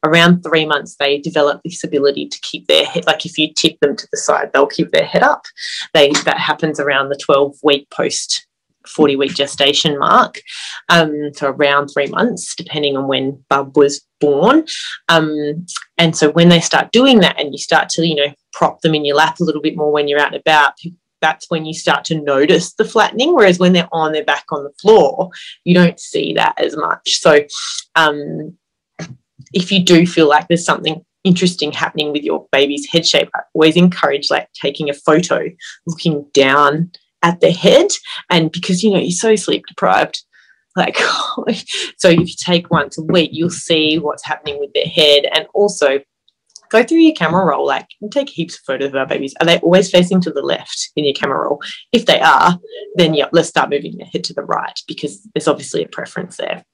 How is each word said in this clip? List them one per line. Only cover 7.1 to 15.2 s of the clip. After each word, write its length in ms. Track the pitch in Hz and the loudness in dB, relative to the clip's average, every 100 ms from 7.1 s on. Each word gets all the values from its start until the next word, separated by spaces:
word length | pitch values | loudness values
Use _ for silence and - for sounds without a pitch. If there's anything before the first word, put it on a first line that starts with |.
the 60 | 143 | -8
twelve-week 760 | - 139 139 - 147 143 143 | -2 0 0 0 0 0 -2
post 560 | - - - - - _ _ _ _ - | -6 -6 -6 -6 -8 _ _ _ _ -16
forty-week 480 | - 147 139 139 | 0 0 2 -4
gestation 640 | - 143 - 139 143 160 143 | -2 -6 0 0 2 -2 -2
mark, 420 | 160 247 233 - - - - - - | 2 2 2 -6 -18 -16 -14 -16 0
um, 420 | 175 156 147 147 | 2 2 -2 -8
so 160 | 143 143 | -6 -6
around 380 | 135 143 143 143 | 0 2 2 0
three 180 | 147 143 | -4 -4
months, 480 | - 240 - - - | -2 -2 -2 -10 -12
depending 400 | 180 160 147 135 | -8 -4 -2 -2
on 120 | 135 | -2
when 360 | 131 135 139 _ | -2 -4 -8 _
bub 260 | 139 139 143 | -4 0 2
was 240 | 143 143 _ _ | 2 2 _ _
born. 440 | 147 139 190 311 320 - - - - | 0 4 4 4 0 -12 -12 -10 0
Um, 560 | 165 | 2